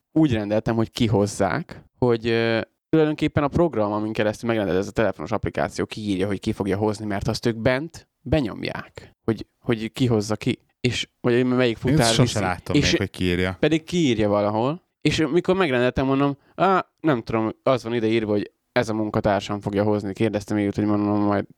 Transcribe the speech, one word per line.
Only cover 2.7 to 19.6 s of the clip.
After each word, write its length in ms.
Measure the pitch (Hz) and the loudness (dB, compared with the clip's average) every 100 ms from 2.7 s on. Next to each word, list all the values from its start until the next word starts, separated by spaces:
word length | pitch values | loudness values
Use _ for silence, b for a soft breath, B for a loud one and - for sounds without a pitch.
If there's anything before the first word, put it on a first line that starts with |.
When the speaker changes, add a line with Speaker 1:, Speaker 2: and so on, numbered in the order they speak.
| _ _ | _ _
Speaker 1:
tulajdonképpen 540 | 160 151 151 151 156 | 2 2 0 -2 0
a 40 | 143 | 0
program, 440 | 165 170 110 104 | 2 0 0 -2
amin 220 | 104 107 | -2 -2
keresztül 360 | 110 107 104 120 | -2 -2 -2 0
megrendel 280 | 113 98 92 | 0 2 0
ez 100 | 101 | 0
a 40 | |
telefonos 400 | 113 101 - 78 | 0 0 -2 -4
applikáció, 540 | 104 85 - 76 - - | -4 -4 -4 -4 -4 -6
kiírja, 420 | 113 104 92 104 | -6 -4 -2 -2
hogy 120 | 95 | -2
ki 120 | 113 | -4
fogja 240 | 104 98 95 | -4 -2 0
hozni, 280 | 107 101 107 | 0 -2 -4
mert 220 | 101 117 | -4 -4
azt 180 | 107 120 | -2 -2
ők 100 | 113 | 0
bent 520 | 120 127 170 - - _ | 0 0 -4 -12 -20 _
benyomják, 920 | 123 156 107 90 - - - - - _ - | -2 0 0 -4 -6 -8 -12 -18 -20 _ -4
hogy, 200 | 104 - _ | -4 -6 _
hogy 320 | - 110 110 | -4 -2 -4
ki 140 | - 123 | 0 2
hozza 300 | 110 107 107 | 2 0 -2
ki. 240 | 127 - _ _ | -2 -4 _ _
És, 280 | 123 107 - _ | -4 -4 -8 _
vagy 220 | 123 120 | 0 2
melyik 340 | 127 123 123 110 | 2 2 0 0
Speaker 2:
Én 80 | 131 | 0
Speaker 1:
futár 160 | 151 117 | 2 4
Speaker 2:
sose 80 | 113 | 4
Speaker 1:
viszi. 180 | 120 107 | 2 0
Speaker 2:
láttam 360 | 92 87 - 143 | -2 -4 -2 0
Speaker 1:
És 140 | 139 | 2
Speaker 2:
még, 60 | 165 | 0
hogy 120 | 98 | -2
kiírja. 480 | - 90 87 92 92 | -2 0 2 0 0
Speaker 1:
pedig 240 | 151 160 | 0 0
kiírja 460 | - 175 143 110 104 | -2 0 2 2 2
valahol. 540 | 104 104 107 127 170 _ _ | 2 2 0 -2 -4 _ _
És 220 | 151 160 147 | -2 0 0
mikor 240 | 170 - 190 | 0 2 2
megrendeltem, 500 | 170 123 123 143 135 | 2 2 0 0 0
mondom, 320 | 135 143 139 b - | 2 0 -2 b -2
"Á, 300 | 185 185 - _ | 2 2 -2 _
nem 220 | 160 120 | 0 0
tudom, 280 | - 113 110 - | 0 -2 -2 -2
az 200 | 131 127 | 0 0
van 100 | 113 | -2
ide 140 | 120 110 | -2 2
írva, 240 | 113 107 | 2 2
hogy 200 | 104 - _ _ | 0 -2 _ _
ez 180 | 123 110 | -2 -2
a 40 | |
munkatársam 680 | 107 107 107 107 98 - | -2 -2 0 2 0 -2
fogja 240 | 104 | -6